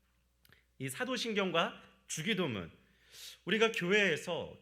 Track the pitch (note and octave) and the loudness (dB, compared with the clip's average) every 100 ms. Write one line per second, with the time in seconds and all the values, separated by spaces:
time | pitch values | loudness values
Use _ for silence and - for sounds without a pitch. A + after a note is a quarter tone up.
0 | _ _ _ _ - - _ - C3+ C3 | _ _ _ _ -20 -20 _ -10 -8 -4
1 | B3 B3+ A#3 G3+ F#3+ E3 G#3+ - - - | -4 -2 -2 0 2 2 2 -2 -18 -20
2 | - D#3 E3+ F#3 D#3+ G2+ E2 - _ _ | -10 -4 -2 0 0 -4 -8 -14 _ _
3 | _ - - - - G#3+ A3 A3 F3 G#3 | _ -20 -18 -12 -2 2 4 2 2 4
4 | F#3+ C#3+ F#3 D#3 - - | 4 2 -2 -4 -6 -12